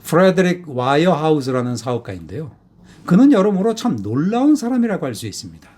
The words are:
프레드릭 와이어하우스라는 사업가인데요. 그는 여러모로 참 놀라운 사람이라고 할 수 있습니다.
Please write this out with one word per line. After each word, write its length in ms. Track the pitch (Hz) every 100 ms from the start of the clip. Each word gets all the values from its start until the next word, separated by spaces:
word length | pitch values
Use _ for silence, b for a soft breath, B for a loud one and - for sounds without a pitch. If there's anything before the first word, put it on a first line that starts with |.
프레드릭 600 | - 165 190 180 180 175 -
와이어하우스라는 1080 | 123 123 143 175 151 156 156 127 127 123 117
사업가인데요. 720 | 117 120 117 95 80 113 151 - _ _ B B -
그는 240 | 180 269
여러모로 460 | 233 196 190 214 226
참 180 | 240 123
놀라운 540 | 98 117 175 233 285 302
사람이라고 500 | 233 254 233 190 139
할 80 |
수 140 | 107 110
있습니다. 420 | - 95 80 -